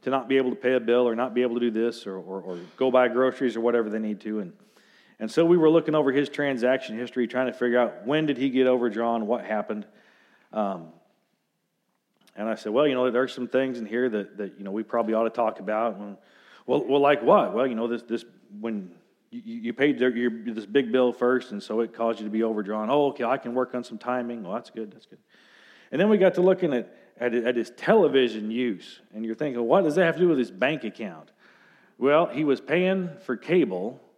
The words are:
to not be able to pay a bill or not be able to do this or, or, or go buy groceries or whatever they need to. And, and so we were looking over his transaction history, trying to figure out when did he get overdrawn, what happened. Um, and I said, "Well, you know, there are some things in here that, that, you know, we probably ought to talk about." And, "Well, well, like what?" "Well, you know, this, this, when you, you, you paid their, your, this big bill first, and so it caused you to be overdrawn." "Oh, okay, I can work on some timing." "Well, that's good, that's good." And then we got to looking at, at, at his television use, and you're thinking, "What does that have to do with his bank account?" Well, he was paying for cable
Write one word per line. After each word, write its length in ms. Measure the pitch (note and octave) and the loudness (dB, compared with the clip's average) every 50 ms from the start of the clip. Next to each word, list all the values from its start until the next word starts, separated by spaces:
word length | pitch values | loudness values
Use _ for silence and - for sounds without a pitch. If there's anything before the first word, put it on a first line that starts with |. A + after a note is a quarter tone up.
| _ | _
to 80 | C3 | -2
not 180 | C3 C3+ B2+ - | -2 -2 0 2
be 80 | C3+ | 2
able 140 | C3+ C3 B2+ | 2 2 2
to 60 | A#2+ | -2
pay 180 | - - B2 C3 | -2 0 2 2
a 60 | B2+ | 2
bill 280 | A2+ A2 A#2 B2 B2 A#2+ | 2 2 2 4 4 2
or 60 | A2+ | 0
not 180 | A2+ B2 B2+ A2 | -2 -4 -2 0
be 80 | B2 | 0
able 140 | B2 B2 A#2 | 0 0 0
to 60 | A#2+ | 0
do 100 | A#2+ A#2+ | -2 0
this 360 | G#2+ A2 A#2 A#2+ A2+ - - | 0 0 -2 -2 -2 -6 -12
or, 100 | G2+ F#2+ | -12 -10
or, 260 | F#2+ F2+ F#2 F#2+ G2 E2+ | -10 -10 -10 -10 -10 -8
or 160 | F#2+ F2+ F2 F2 F2 - | -8 -10 -10 -12 -16 -6
go 140 | - C3 C3 | -2 0 4
buy 180 | B2 B2+ B2+ B2 | 4 4 4 4
groceries 480 | A2+ B2 C3 C3 B2 - C#3 B2 G#2+ | 2 2 2 0 0 0 -2 -2 -2
or 60 | A#2 A2+ | 0 0
whatever 260 | A#2+ A#2+ A#2+ A2+ G#2+ | 2 2 2 0 0
they 100 | G#2 A2 | -4 -4
need 220 | A2 G#2+ G#2 G2 | -4 -6 -6 -8
to. 200 | - A2 G#2+ G#2+ | -8 -6 -6 -6
And, 120 | G2 F2 E2 _ _ _ _ _ _ _ _ _ _ _ _ _ | -6 -8 -14 _ _ _ _ _ _ _ _ _ _ _ _ _
and 120 | A2 A2 | -10 -4
so 160 | - D#3 E3 | 2 2 4
we 100 | E3 F3 | 6 6
were 140 | F3 D#3 D#3 | 6 6 6
looking 240 | D#3+ E3 D#3+ D#3+ D3+ | 6 6 4 4 0
over 180 | D#3 D3 C#3 B2+ | 2 2 2 2
his 160 | C#3+ D3 C3+ | 2 0 -2
transaction 720 | - - D3 C#3+ C3+ A#2+ A2+ B2 C3 C3+ - - A2 A2+ | -2 -2 -2 -2 0 0 2 2 2 0 -2 -8 -8 -8
history, 280 | B2 A#2 - B2+ B2 | -8 -8 -4 -4 -4
trying 200 | A#2 - B2 C3 | -2 -2 -2 -2
to 80 | B2 A2+ | -2 -2
figure 240 | - B2 B2 A#2+ B2 | -2 -2 2 2 2
out 280 | B2 A#2 - - - | 2 2 -2 -8 -6
when 200 | A#2 C#3+ D#3 D#3 | -2 0 0 0
did 100 | D3+ C#3 | 0 -2
he 140 | A#2+ C3+ C#3 | 0 -2 0
get 160 | B2 C3 C3 | 2 2 4
overdrawn, 600 | B2+ B2+ B2+ B2 A#2+ G2+ A2+ A#2 A#2 A#2 A#2 A2 | 4 4 2 2 -2 -2 -2 -2 0 0 -2 0
what 200 | G#2 A#2+ A#2+ - | -2 -2 -4 -2
happened. 400 | - G#2+ G#2+ G#2 - A2 G#2 G#2 - _ _ _ _ _ _ _ _ _ _ _ _ - | -4 -4 -4 -4 -6 -8 -10 -10 -14 _ _ _ _ _ _ _ _ _ _ _ _ -6
Um, 360 | G#2+ G#2 G2 F#2+ F2 E2 D#2+ D#2+ _ _ _ _ _ _ _ _ _ _ _ _ _ _ _ _ _ _ _ _ _ _ _ _ _ _ _ _ | -4 -4 -4 -4 -8 -12 -16 -20 _ _ _ _ _ _ _ _ _ _ _ _ _ _ _ _ _ _ _ _ _ _ _ _ _ _ _ _
and 120 | - G#2 A2+ | -10 -6 -6
I 40 | A2 | -6
said, 180 | G#2+ - G#2+ G#2 | -6 -6 -2 0
"Well, 140 | B2+ D3+ | 2 2
you 80 | D3 C3 | 2 2
know, 160 | B2+ B2+ B2+ | 2 0 0
there 120 | A2+ B2 C3 | 2 0 0
are 60 | B2 | -2
some 200 | - - B2 A2+ | -4 -8 -8 -2
things 300 | - C3 C3+ C3 B2+ A#2+ | 0 0 0 0 -4 -6
in 80 | A2+ | -8
here 240 | G2+ A2 A#2+ B2+ B2+ | -6 -2 -2 0 0
that, 260 | G#2+ G#2 G2 - - | 0 -2 -6 -6 -10
that, 220 | G2+ G#2 F#2+ - - | -10 -10 -10 -10 -12
you 60 | G2 | -12
know, 80 | G2 G2 | -8 -8
we 100 | G#2+ G#2+ | -8 -8
probably 320 | - - A#2 A2+ G#2+ A2 | -4 -2 -2 -2 0 0
ought 100 | A2 A#2 | 0 0
to 60 | A2+ | -2
talk 280 | A2+ - A#2 A2 A2 - | 0 0 -2 -2 -2 -4
about." 380 | G2 F#2+ G#2+ G#2+ A2+ A#2 G#2 | -8 -4 -4 -2 -2 -4 -4
And, 220 | F#2+ G2+ G#2 G2+ - _ _ _ _ _ _ - - _ | -8 -12 -16 -16 -18 _ _ _ _ _ _ -20 -20 _
"Well, 180 | - B2+ D3 - | -2 -2 -2 0
well, 160 | A2 C3+ C#3+ | 2 2 4
like 220 | C#3+ C#3+ D3 A#2+ A#2 | 6 4 4 4 6
what?" 320 | B2 - D#3 B2+ G2 F#2 | 6 6 6 6 2 0
"Well, 120 | A2 C3 | -2 -2
you 80 | C3+ A#2+ | 0 -2
know, 120 | A2 A#2 | -2 -2
this, 160 | A#2 A#2 A#2 - | -4 -4 -6 -4
this, 220 | - A2+ A#2 - - _ _ _ _ G2+ G#2 | -6 -6 -6 -6 -10 _ _ _ _ -16 -10
when 300 | G#2+ A#2 A2 G2+ F#2 F2+ E2+ E2+ _ _ _ _ _ _ | -8 -6 -6 -6 -8 -10 -16 -20 _ _ _ _ _ _
you, 120 | - A#2+ G2+ | -18 -16 -14
you, 160 | A2+ A2+ A#2 | -12 -12 -8
you 120 | A2 A#2 A2+ | -6 -6 -2
paid 240 | - C#3 D3 C#3 A#2+ | 2 2 2 2 4
their, 120 | B2+ C3 | 2 2
your, 200 | - A#2 A#2+ A#2+ A2 A2+ G#2+ | 2 2 -2 -2 -2 -4 -8
this 180 | A#2+ A2 A2 G#2+ | -8 -8 -8 -10
big 260 | G2+ G#2+ C#3 C3+ A#2 | 0 0 0 0 2
bill 220 | A2+ C3 B2+ B2 A#2+ | 2 2 2 2 0
first, 400 | - B2 B2 B2+ B2+ A2+ - G#2 | 0 0 2 2 0 -2 -6 -12
and 100 | G2+ G2 | -12 -8
so 180 | - G#2+ A2 | -4 -2 -2
it 120 | A#2 A2+ - | -2 -4 -4
caused 260 | - A#2 A2+ A2+ G#2 | -4 -2 -2 -2 -4
you 60 | G#2+ | -6
to 60 | G#2+ | -4
be 120 | G#2 A2 A2+ | -2 -2 0
overdrawn." 460 | A2+ A2 G#2+ G2+ F#2+ G#2+ G#2+ G#2+ A2 | 0 -2 -4 -4 -4 -4 -4 -2 0
"Oh, 200 | C3+ D3 C#3+ C#3 | 2 2 2 2
okay, 160 | - - A#2+ | 0 -2 -2
I 120 | A#2 C3 | -2 -2
can 160 | C3+ - A#2 A#2+ | -2 -4 -4 -2
work 220 | B2+ B2+ A#2+ - | -2 -2 -2 -4
on 100 | B2 A#2 | -8 -8
some 140 | - A#2 G#2+ | -8 -14 -10
timing." 440 | - A#2+ B2 B2+ A#2+ A#2+ A#2+ A#2 G#2+ | -6 -4 -4 -4 -4 -6 -8 -10 -8
"Well, 120 | F2 G2 | -8 -8
that's 160 | A#2+ A#2+ - | -8 -8 -10
good, 200 | _ A2+ A2 G#2 | _ -12 -12 -12
that's 160 | F#2+ - _ | -14 -20 _
good." 120 | _ - _ _ _ _ _ _ _ _ - - - - - - _ - | _ -20 _ _ _ _ _ _ _ _ -20 -20 -20 -20 -20 -18 _ -2
And 80 | C#3+ | 0
then 80 | F#3+ G#3+ | 4 4
we 80 | A3 G3+ | 4 6
got 160 | F#3+ F#3 F3+ | 6 4 4
to 60 | F3 | 4
looking 320 | F3+ F#3 F#3+ F#3 F#3+ D#3+ C3+ | 4 4 4 4 2 0 0
at, 240 | A#2+ A2 - - - - _ _ - | 0 -2 -6 -14 -20 -20 _ _ -4
at, 160 | A#2+ B2 A2+ | -4 -2 0
at 220 | A#2+ A2+ A#2+ B2 | 0 0 0 0
his 140 | A#2+ A2 - - | -2 -4 -4 -8
television 760 | - - - G#3 A3+ F#3 D3 C3 C3+ B2+ A#2+ A2 A2 G#2+ G#2+ | -10 0 4 4 6 6 6 4 4 4 4 0 -4 -6 -6
use, 500 | A2+ A#2+ B2+ A#2+ G2+ F2 - - - - _ _ - | -4 -2 -2 -2 -4 -6 -10 -20 -20 -20 _ _ -12
and 100 | G#2+ A2+ | -10 -8
you're 100 | A2 A2 | -8 -6
thinking, 280 | - D3+ D3 B2+ A#2+ A#2 | -4 -4 -4 -4 -4 0
"What 220 | A2+ C#3+ G3 F#3+ | 2 4 4 4
does 120 | D#3 D3 | 4 4
that 100 | F3+ F#3 | 4 2
have 80 | E3 D#3 | 2 4
to 60 | D#3 F3+ | 2 2
do 60 | F3+ | 4
with 100 | D#3+ C3+ | 4 2
his 120 | A#2+ A2 | 0 -2
bank 340 | F#2+ F#2 B2 C3+ D#3+ D3 - | -2 -2 0 0 0 -2 -6
account?" 460 | A2 - - A#2 G2 E2+ D#2 D#2 _ _ _ _ _ _ _ _ _ _ _ _ _ _ _ | -10 -10 -8 -12 -12 -12 -14 -20 _ _ _ _ _ _ _ _ _ _ _ _ _ _ _
Well, 280 | A#2 C3+ D3 D#3 F3 | 2 4 4 4 4
he 180 | - - D3 D#3 | 2 0 -2 0
was 160 | D3 C3+ - | 2 0 0
paying 500 | - - C#3+ F3 F#3 F#3 F#3+ F#3+ F3+ F3 D#3 B2+ - | 0 -2 0 0 2 2 0 0 -4 -6 -8 -12 -6
for 120 | - B2+ | -6 -6
cable 640 | A2 - - E3 F#3 D3+ G#2+ F#2 F2+ F#2 A#2+ B2+ C3+ - _ _ | -6 -2 0 2 2 2 2 0 -6 -6 -6 -8 -12 -20 _ _